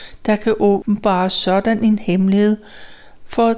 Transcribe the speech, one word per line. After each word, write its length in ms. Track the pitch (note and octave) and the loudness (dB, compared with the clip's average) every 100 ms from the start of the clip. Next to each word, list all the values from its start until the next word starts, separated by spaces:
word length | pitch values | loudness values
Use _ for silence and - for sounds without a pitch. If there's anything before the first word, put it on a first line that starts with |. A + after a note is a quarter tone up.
| - - - | -18 -8 -2
der 100 | G#3 | 0
kan 200 | A3+ G#3+ | 0 2
åbenbare 680 | G3+ G3 - G#3 G#3 F#3 F#3 | 2 2 0 -2 0 0 0
sådan 540 | - F#3 F#3+ A3+ A3 | -2 0 0 0 0
en 160 | A3 G#3 | 2 0
hemmelighed 580 | - F#3 F#3+ G3+ G#3 G#3+ - - - - - - - | 0 0 2 2 2 0 -6 -20 -20 -20 -20 -20 -6
for 280 | - A3+ | 0 0